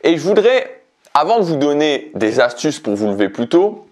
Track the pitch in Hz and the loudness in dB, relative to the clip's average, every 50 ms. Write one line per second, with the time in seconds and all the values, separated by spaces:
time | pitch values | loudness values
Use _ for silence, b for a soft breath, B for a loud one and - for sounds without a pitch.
0 | - 151 170 160 143 180 208 208 196 233 262 254 - - - - _ _ _ _ | 2 2 0 0 0 0 2 4 4 4 2 2 -2 -4 -14 -20 _ _ _ _
1 | _ _ _ 143 151 170 226 233 202 165 165 139 139 147 147 147 151 151 143 131 | _ _ _ -2 0 2 2 0 0 0 0 0 0 0 2 2 2 0 0 -2
2 | - - - - 113 107 110 127 123 123 120 - - 151 143 - - 110 104 101 | -6 -10 -6 -2 -2 0 2 2 2 2 0 -4 -4 -4 -4 -4 -4 -6 -4 -2
3 | 107 104 101 98 104 98 - - 120 117 - 175 190 208 226 - - _ | -2 -4 -2 -2 -2 -4 -2 -6 -4 0 2 2 2 2 -2 -6 -20 _